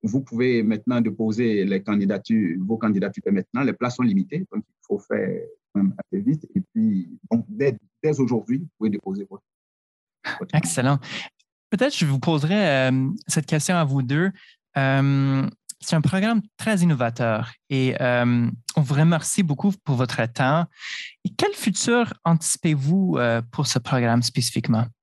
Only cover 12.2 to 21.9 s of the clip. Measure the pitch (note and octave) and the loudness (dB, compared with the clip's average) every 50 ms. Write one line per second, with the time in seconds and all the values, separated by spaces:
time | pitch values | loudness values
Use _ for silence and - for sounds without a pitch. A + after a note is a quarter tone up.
12.2 | A#2 E3+ E3 D3+ C#3 D#3 F#3+ G#3+ G3+ E3 C#3 C3 C3 C3 B2+ C3 C3 C#3 F3+ - | 0 0 0 2 0 0 0 2 2 2 2 2 2 2 2 2 0 -2 -4 -6
13.2 | - - - E3 D3 - - D3+ C#3+ - F#3 F3 D#3+ C#3 C3+ C#3 C3 A#2+ C#3 D3+ | -6 -4 -4 -4 -2 0 -2 -2 0 0 0 2 2 2 0 0 0 0 0 0
14.2 | F3+ G3 F#3+ - - - _ _ _ _ _ C#3 C3+ C3+ C3+ C3+ C3+ C#3 C#3 C3+ | 0 0 -2 -6 -20 -20 _ _ _ _ _ 0 0 2 2 2 2 4 4 2
15.2 | C3+ C#3 C3+ C3+ C3+ - - _ _ - - _ - - - D#3+ C#3+ - - F#3+ | 2 2 2 0 0 -2 -4 _ _ -20 -20 _ -4 0 0 2 2 2 2 2
16.2 | G3 A3 A#3 A3 G3 - _ - - A3 G#3+ F#3 F3 E3+ D#3 B2 B2+ A2+ A#2 - | 2 2 2 0 -2 -4 _ -6 -2 0 2 4 4 4 4 2 0 -2 0 0
17.2 | B2 A#2 A2 G#2+ A#2 A#2 - _ _ _ C#3 C3 C3 B2+ - - B2+ B2 B2 A#2+ | 0 0 0 0 -2 -6 -10 _ _ _ -2 0 0 0 0 0 0 0 2 2
18.2 | A#2+ A#2+ A#2+ A#2+ A#2 A#2 A#2+ A#2 _ - - - D3 B2 D3 C#3 D#3+ E3 E3+ D#3 | 2 4 4 2 2 0 -2 -6 _ -4 0 0 0 2 2 4 4 4 4 2
19.2 | - - - - G3 D#3 C#3+ - - G3+ F#3+ - _ - C#3 A#2+ B2+ A#2+ - - | 0 -2 0 0 0 0 0 0 0 -2 -2 -2 _ -2 0 0 0 -2 0 -2
20.2 | A2+ A2+ A#2 - C3 C3 D3 E3 E3+ - _ - - - - - - - - _ | -4 -4 0 0 2 2 2 2 0 -2 _ -18 -16 -14 -12 -12 -14 -16 -18 _
21.2 | _ - - - E4+ G#4 G4+ - - A3+ F3+ - - - | _ -8 -2 0 -2 -2 -2 -2 -2 -2 -2 0 0 2